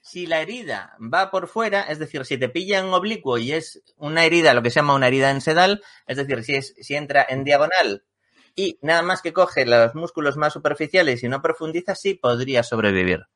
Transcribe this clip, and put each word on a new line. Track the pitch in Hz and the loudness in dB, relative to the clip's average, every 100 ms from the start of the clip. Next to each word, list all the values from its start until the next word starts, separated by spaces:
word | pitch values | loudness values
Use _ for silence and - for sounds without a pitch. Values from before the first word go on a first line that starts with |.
si | - 180 175 | -18 -12 -4
la | 160 | -4
herida | 160 240 190 107 92 _ | -4 -10 -8 -10 -10 _
va | 113 160 190 | -4 -2 -2
por | 190 175 | -4 -6
fuera, | - 208 196 | -4 -2 -2
es | 196 151 | -4 -8
decir, | 151 156 131 | -8 -10 -8
si | 135 | -4
te | 127 | -4
pilla | 165 185 196 | -4 -2 -2
en | 190 | 0
oblicuo | 185 196 220 135 120 | 0 0 -6 -2 -2
y | 117 | -2
es | 160 156 - _ _ | -6 -6 -18 _ _
una | 151 160 | -4 2
herida, | 165 170 160 | 4 6 6
lo | 123 | 4
que | 120 | 2
se | 151 | 2
llama | 147 | 2
una | 135 127 | 4 4
herida | 131 135 | 4 2
en | 139 | 0
sedal, | 160 160 185 208 - - _ | 0 2 4 2 -6 -20 _
es | 131 | -8
decir, | 135 127 | -4 -4
si | 117 139 | -2 -4
es, | 139 - | -4 -16
si | - | -8
entra | 143 147 143 131 | -8 0 2 2
en | 131 | -2
diagonal | 139 143 151 185 139 98 _ _ _ _ _ | 2 2 4 2 0 -2 _ _ _ _ _
y | - 190 - | -4 -4 -4
nada | 147 165 | 0 2
más | 170 185 | 2 -2
que | 170 | -2
coge | 165 175 - | 0 2 2
los | 123 120 117 | 4 6 4
músculos | 143 165 - 147 139 | 2 -8 -2 -2 0
más | 151 | -2
superficiales | 151 196 147 151 185 160 120 | 0 -4 -2 0 2 2 0
y | 123 | -4
no | 135 | -2
profundiza, | 165 160 160 165 180 | -2 -4 -4 -6 -6
sí | 190 196 | -6 -4
podría | 185 127 120 135 127 | -2 0 0 0 0
sobrevivir. | 120 117 107 95 90 90 - | 0 0 2 2 0 -2 -6